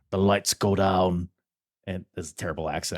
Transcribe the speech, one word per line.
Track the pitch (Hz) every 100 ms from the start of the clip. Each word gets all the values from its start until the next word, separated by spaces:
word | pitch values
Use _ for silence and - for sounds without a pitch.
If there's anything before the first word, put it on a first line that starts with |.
| _
the | 95
lights | 98 101 -
go | - 101
down. | 98 95 92 92 87 87 - _ _ _ _ -
And | 92 -
this | - 82
is |
a | -
terrible | 90 78 78
accent | 73 -